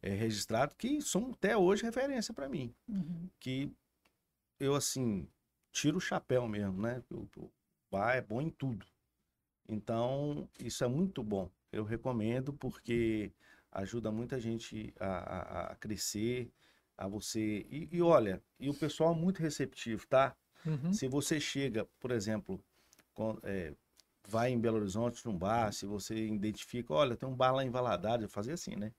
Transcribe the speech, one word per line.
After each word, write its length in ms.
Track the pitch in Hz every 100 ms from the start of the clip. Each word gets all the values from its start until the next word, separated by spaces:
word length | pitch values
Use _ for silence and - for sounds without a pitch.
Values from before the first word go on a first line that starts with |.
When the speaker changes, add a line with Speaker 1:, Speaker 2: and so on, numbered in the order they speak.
Speaker 1:
é, 80 | 95
registrado 600 | 98 113 107 - 110 147 -
que 240 | 240 294
são 300 | 285 - 247
até 260 | - 196 226
hoje 260 | 175 202
referência 500 | 226 226 269 269 -
pra 140 | 233 277
mim. 260 | 247 123 - -
Speaker 2:
Uhum. 420 | 196 156 170 180 _
Speaker 1:
Que 320 | - 131 143 - _ _ _ _ _ _ _ _
eu, 160 | 139 143
assim, 520 | - 135 123 98 73 _ _ _ _
tiro 260 | - 147 170
o 40 |
chapéu 460 | - 165 - 127 120
mesmo, 340 | 104 98 95
né? 200 | 110 127 -
O, 160 | - - -
o 140 | - _ _ _ _
bar 240 | 95 107 127
é 60 |
bom 200 | - 110
em 80 | 160
tudo. 360 | - 135 110 - _ _ _ _ _ _ _ -
Então, 800 | 107 104 113 120 139 147 147 139 -
isso 240 | 120 -
é 40 | 127
muito 360 | 135 190 -
bom. 260 | 107 101 92 _ _
Eu 120 | 104
recomendo 680 | 107 113 131 123 107 127 131
porque 800 | 139 127 - - 117 113 110 101 - _ - _
ajuda 400 | - 95 117 110
muita 280 | 107 123 131
gente 540 | 113 113 - 110 104 -
a, 60 | 95
a, 560 | 92 - 92 - 87 -
a 40 | -
crescer, 760 | 110 101 - 104 110 123 120 _ _ _ _ -
a 100 | 98
você. 580 | 104 - 117 110 107 -
E, 180 | 139 156
e 100 | 175
olha, 400 | 170 156 107 92 _ _
e 100 | 135
o 40 |
pessoal 400 | 143 156 - 160
é 20 | 165
muito 260 | 175 190
receptivo, 680 | 160 143 135 - 117 107 -
tá? 280 | 131 135 - _ _ 160
Speaker 3:
Uhum. 260 | 151 160
Speaker 1:
Se 160 | 202 131
você 320 | 139 139 156
chega, 480 | 143 139 139 110 104 _
por 120 | -
exemplo, 480 | 123 101 107 - 95 - _ _ _ _
com, 240 | - 110 110
é, 300 | - 98 82 69 _ _ - _ -
vai 220 | 113 120
em 100 | 123
Belo 180 | 113 110
Horizonte 460 | 104 98 120 120 120
num 120 | 95
bar, 340 | 92 117 110
se 140 | 95 98
você 300 | 104 - 110 110
identifica, 680 | 107 104 104 - 123 120
"Olha, 220 | 151 143 117
tem 140 | 131
um 60 | 127
bar 160 | 131
lá 100 | 131
em 60 | 131
Valadares", 540 | 123 123 90 101 120
eu 60 | 104
fazia 260 | - 110 170
assim, 200 | - -
né? 160 | 107